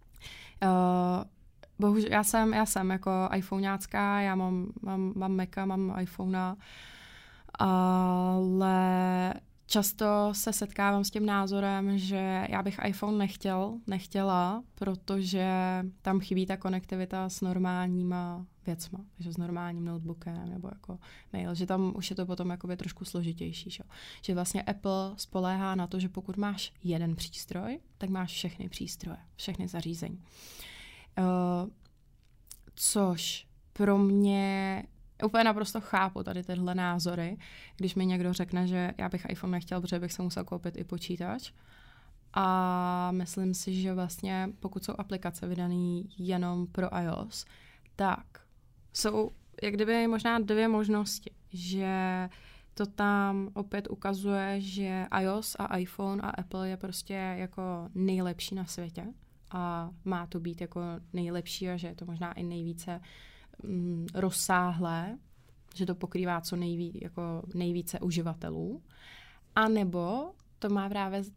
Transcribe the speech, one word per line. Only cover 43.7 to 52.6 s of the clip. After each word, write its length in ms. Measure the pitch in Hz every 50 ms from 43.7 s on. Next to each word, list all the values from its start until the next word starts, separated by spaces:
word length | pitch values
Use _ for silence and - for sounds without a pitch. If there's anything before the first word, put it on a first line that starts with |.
| 190
že 200 | 185 185 190 185
vlastně 540 | 185 180 180 - - - 190 190 185 185 190 202 -
pokud 240 | - 190 - 190 -
jsou 80 | - 202 -
aplikace 480 | 196 190 190 185 - 175 175 - -
vydaný 600 | 180 180 175 180 175 175 180 180 175 175 175 180 - - -
jenom 480 | 180 180 185 180 180 175 175 180 175
pro 220 | 175 - - 180 180 - 180
iOS, 460 | 175 165 160 - - 220 - - - - - - - - - - - - -
tak 300 | - 196 190 - - - - - - - _ - - - - - - - -
jsou 380 | - - - 214 214 214 214 - - - - - - -
jak 120 | - 208 208
kdyby 320 | 202 214 214 226 233 233
možná 320 | 226 226 220 226 233 233 233
dvě 300 | 220 202 214 214 220 226
možnosti, 640 | 220 214 214 202 214 208 208 202 - - - - - - - -
že 760 | - 180 175 180 185 190 190 190 190 190 185 185 185 185 185 180 - - - - - -